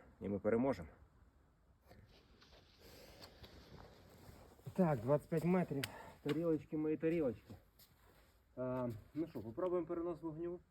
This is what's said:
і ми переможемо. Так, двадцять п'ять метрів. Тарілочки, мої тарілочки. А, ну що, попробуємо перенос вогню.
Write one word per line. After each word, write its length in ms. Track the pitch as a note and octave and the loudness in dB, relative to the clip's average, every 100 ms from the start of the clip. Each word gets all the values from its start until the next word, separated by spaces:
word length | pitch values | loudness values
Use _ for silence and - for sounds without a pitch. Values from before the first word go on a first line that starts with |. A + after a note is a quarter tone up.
| - - | -18 -8
і 80 | F#2+ | -4
ми 100 | G2+ | 0
переможемо. 480 | G#2 A#2 C3+ G2+ E2 - - - - _ _ _ _ - - - - - - - - - - - - - - - - - - - - - - - - - - - - - - | 2 4 2 0 -6 -16 -20 -20 -20 _ _ _ _ -20 -20 -20 -20 -20 -20 -20 -20 -20 -20 -20 -20 -20 -20 -20 -20 -20 -20 -20 -18 -18 -18 -20 -20 -20 -20 -20 -20 -16 -4
Так, 260 | - F3 C3+ | 4 6 6
двадцять 300 | A#2 D3 - | 4 2 4
п'ять 160 | E3 E3+ | 2 4
метрів. 380 | F#3 E3 C#3 - - - - | 4 4 0 -4 -8 -16 -8
Тарілочки, 540 | D3 D3 E3+ D#3 - D#3 | -2 2 4 2 0 0
мої 200 | D#3 D#3 | 0 2
тарілочки. 560 | D#3+ E3 C#3 A2 - - - - - - - - - _ _ - | 2 4 2 0 -10 -20 -20 -20 -20 -20 -20 -20 -20 _ _ -6
А, 320 | B2+ B2+ B2 G#2+ - | -4 -2 -2 -4 -8
ну 140 | D3 E3 | -6 -4
що, 120 | A#2+ | -4
попробуємо 480 | G#2+ A2+ F3+ F3+ E3 | -8 -2 0 0 0
перенос 340 | E3+ E3+ D#3+ | -2 -2 -4
вогню. 380 | E3 D3+ E3+ F3 - | -6 -6 -6 -6 -12